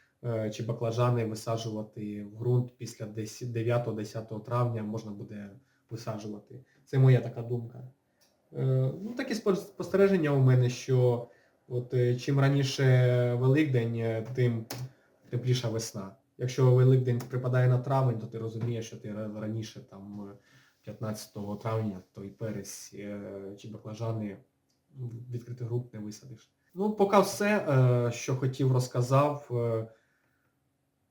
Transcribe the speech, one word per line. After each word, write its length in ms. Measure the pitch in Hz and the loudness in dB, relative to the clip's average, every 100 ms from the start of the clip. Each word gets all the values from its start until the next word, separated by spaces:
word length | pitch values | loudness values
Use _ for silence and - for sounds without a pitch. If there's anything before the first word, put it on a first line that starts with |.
| _ _ | _ _
е, 260 | 123 113 107 | -6 -4 -4
чи 140 | - | -4
баклажани 640 | 117 - 113 120 123 120 110 | -6 -4 -2 0 2 2 0
висаджувати 1000 | 107 - 113 113 107 107 113 104 104 | -4 -6 -4 -4 -8 -8 -10 -10 -8
в 160 | 101 107 | -12 -6
ґрунт 380 | 120 123 123 - | 0 2 0 -8
після 280 | 117 - 107 | -14 -10 -10
десь 360 | 107 107 - | -8 -10 -10
дев'ятого, 560 | 123 117 117 120 117 107 | -8 -4 0 0 -2 -6
десятого 440 | 104 113 107 107 | -8 -10 -10 -12
травня 420 | - 120 123 113 | -4 -2 0 -2
можна 280 | 104 110 107 | -6 -8 -8
буде 380 | 101 104 104 101 - _ _ _ | -12 -12 -12 -14 -18 _ _ _
висаджувати. 640 | 113 113 107 107 104 - 123 - _ _ | -12 -8 -8 -10 -12 -16 -20 -20 _ _
Це 140 | 135 | 6
моя 220 | 131 123 | 8 6
така 200 | - 117 | 4 -6
думка. 420 | 117 120 - 123 - - _ _ _ _ _ | -6 -6 -6 -14 -18 -20 _ _ _ _ _
Е, 380 | 143 131 131 131 156 | -4 0 2 0 -2
ну, 100 | 214 247 | -8 -8
такі 160 | 262 | -6
спо-, 220 | 226 208 180 | -2 0 0
спостереження 760 | - - 180 190 196 190 147 | -4 -10 -2 4 4 4 4
у 80 | 139 | 4
мене, 300 | 131 127 123 | 6 6 4
що 580 | - - 127 123 120 - _ _ _ - | 0 0 4 4 2 -2 _ _ _ -8
от, 260 | 123 123 | -8 -2
е, 220 | 127 123 123 | 0 2 2
чим 240 | - 139 | 2 4
раніше 920 | 139 143 131 - 131 127 123 123 123 | 4 4 0 2 6 6 6 4 2
Великдень, 640 | 120 131 147 147 123 117 113 | 2 4 4 4 2 0 -2
е, 320 | 113 113 110 127 | -2 -2 -4 0
тим 300 | 123 113 113 - - - _ _ _ | 2 0 -6 -10 -12 -14 _ _ _
тепліша 400 | 120 127 127 110 | -4 0 0 0
весна. 460 | 110 - 104 95 - _ - | -4 -6 -8 -12 -16 _ -8
Якщо 340 | 123 - 127 | -4 4 6
Великдень 500 | 127 127 131 120 120 - | 8 8 6 4 -2 -2
припадає 380 | 127 127 127 127 | -4 0 4 4
на 100 | 123 | 4
травень, 420 | 135 135 127 107 | 2 2 2 0
то 80 | 107 | -6
ти 100 | 113 | -8
розумієш, 500 | 113 110 120 117 107 | -8 -4 -4 -4 -6
що 100 | - | -12
ти 160 | 107 | -12
ра-, 260 | 104 110 107 | -8 -8 -8
раніше, 400 | 107 110 107 127 - | -6 -6 -8 -14 -18
там, 400 | 98 101 104 101 | -18 -14 -14 -14
е, 60 | 101 _ _ _ _ | -16 _ _ _ _
п'ятнадцятого 760 | - 104 107 107 - 104 101 104 | -16 -8 -6 -6 -8 -10 -8 -6
травня 460 | 113 110 107 92 - | -2 -2 -2 -4 -12
той 180 | - 98 | -14 -14
перець, 640 | - 110 101 98 - - | -8 -8 -6 -10 -14 -16
е, 280 | - 101 104 98 101 98 101 | -12 -10 -10 -10 -10 -12 -14
чи 100 | 113 | -14
баклажани 680 | 107 110 107 113 110 104 95 _ _ _ _ _ 135 | -14 -12 -6 -4 -4 -6 -8 _ _ _ _ _ -14
в 360 | 120 113 123 | -12 -12 -10
відкритий 360 | 120 - 120 113 | -10 -10 -10 -6
ґрунт 260 | 120 123 | -4 -6
не 60 | 110 | -10
висадиш. 520 | 104 - 131 117 _ _ _ | -12 -14 -18 -20 _ _ _
Ну, 180 | 175 208 | -4 -4
поки 280 | 208 196 208 | 2 6 6
все, 380 | 190 - 208 208 | 4 0 0 2
е, 540 | 156 131 127 123 120 | 2 4 6 4 2
що 240 | - - 131 | -2 -4 -2
хотів, 360 | 131 - 131 | -2 0 2
розказав. 760 | 127 123 127 120 135 147 139 - | 2 0 -2 2 4 4 0 -4
Е, 360 | 120 117 113 113 - _ _ _ _ _ _ _ _ _ _ _ | -2 0 -2 -4 -12 _ _ _ _ _ _ _ _ _ _ _